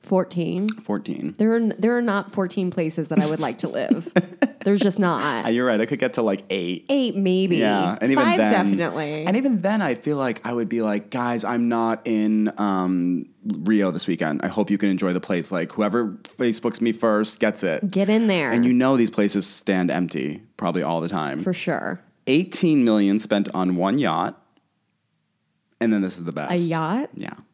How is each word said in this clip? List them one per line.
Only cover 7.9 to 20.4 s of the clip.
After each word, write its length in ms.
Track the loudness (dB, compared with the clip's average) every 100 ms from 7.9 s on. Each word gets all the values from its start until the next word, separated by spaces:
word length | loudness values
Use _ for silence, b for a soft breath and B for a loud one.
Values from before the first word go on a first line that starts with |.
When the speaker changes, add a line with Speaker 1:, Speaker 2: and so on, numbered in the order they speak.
| 0
Speaker 2:
and 100 | 2
even 140 | 2
Speaker 1:
Five, 120 | 4 4
Speaker 2:
then, 120 | 4
Speaker 1:
definitely. 760 | 4 2 2 0 -2 -4 -4
Speaker 2:
and 120 | 0 0
even 260 | 2 0
then, 180 | 2 0
I'd 180 | 0 -2
feel 140 | -2 -2
like 280 | -2 -4
I 80 | -4
would 160 | -4 -2
be 140 | 0
like, 260 | 0 -2 -4
"Guys, 340 | -4 -2 -2
I'm 240 | -2 0 0
not 360 | 2 0 -2
in, 480 | -2 0 2 2 0 0
um, 680 | 0 0 2 0 0 -2 -4 _
Rio 460 | -6 -4 2 2 2
this 140 | 0 -2
weekend. 320 | -2 -2 -2
I 60 | -4
hope 200 | -2 0
you 60 | 2
can 100 | 2
enjoy 220 | 0 0
the 80 | -2
place. 300 | -2 -4 -2
Like, 180 | -4 -4
whoever 360 | -2 0 0 -2 -6 -16 -4
Facebooks 440 | -2 0 -2 -2
me 100 | -2
first 460 | 0 2 2 0 0
gets 220 | -2 0
it." 280 | -2 -2 -2
Speaker 1:
Get 180 | 0 2
in 160 | 2 2
there. 240 | 2 2
Speaker 2:
And 120 | 2
you 80 | 2
know 220 | 4 4 4
these 140 | 2
places 360 | 2 2 2 -2
stand 440 | -6 -2 0 2
empty 520 | 0 -2 -2 -6 -8